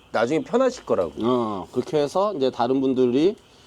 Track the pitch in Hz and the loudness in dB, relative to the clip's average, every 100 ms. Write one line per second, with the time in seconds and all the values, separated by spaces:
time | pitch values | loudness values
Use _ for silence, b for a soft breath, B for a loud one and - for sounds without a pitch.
0 | _ 110 120 156 - 226 262 240 - 107 | _ 0 0 0 0 0 0 -2 -2 0
1 | 85 - 110 127 113 101 87 127 120 156 | 0 -2 0 0 0 -6 -6 -6 -2 -2
2 | 143 185 208 170 131 - 120 135 135 127 | 0 0 -2 0 -2 0 0 0 0 2
3 | 123 123 165 226 b b | 2 4 2 0 b b